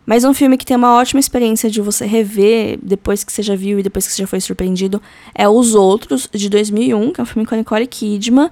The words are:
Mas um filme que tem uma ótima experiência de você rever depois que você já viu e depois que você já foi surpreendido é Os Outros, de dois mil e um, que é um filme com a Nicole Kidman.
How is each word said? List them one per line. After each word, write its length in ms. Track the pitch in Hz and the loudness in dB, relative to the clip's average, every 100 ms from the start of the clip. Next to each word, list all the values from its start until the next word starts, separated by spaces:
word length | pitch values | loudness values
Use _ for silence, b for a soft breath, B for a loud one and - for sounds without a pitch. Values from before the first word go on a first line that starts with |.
| - | -2
Mas 180 | 233 | 2
um 120 | 254 269 | 2 4
filme 200 | 277 262 | 2 2
que 100 | - | 0
tem 120 | 247 | 2
uma 180 | 247 240 | 4 4
ótima 220 | 247 269 | 2 0
experiência 480 | 277 247 226 220 226 | 0 0 0 0 -2
de 140 | 214 | -2
você 240 | 208 208 214 | -4 -4 -2
rever 720 | 226 202 208 202 226 214 - | 0 0 2 2 2 0 -6
depois 420 | - 196 - 202 | -4 -4 -2 -4
que 100 | - | -4
você 80 | - | -6
já 140 | 208 196 | -4 -4
viu 240 | 196 202 | -2 -2
e 40 | |
depois 220 | 196 196 - | -2 -4 -6
que 80 | |
você 80 | - | -6
já 60 | 196 | -6
foi 120 | 190 | -4
surpreendido 640 | - 185 185 185 190 202 B B B | -6 -4 -2 -2 -2 -4 B B B
é 160 | B 208 | B 4
Os 240 | 233 233 | 4 4
Outros, 560 | 214 190 208 - 262 - | 4 4 2 0 -6 -4
de 160 | 208 202 | -6 0
dois 220 | 208 208 | 0 0
mil 140 | 208 | -2
e 100 | 254 | 0
um, 180 | 220 240 | 0 -2
que 80 | 359 | -4
é 40 | |
um 20 | 240 | -6
filme 200 | 220 220 | -4 -4
com 100 | 220 | -4
a 20 | |
Nicole 300 | 220 214 254 | -2 -4 -4
Kidman. 640 | - 214 208 233 254 339 | -6 -6 -4 0 2 2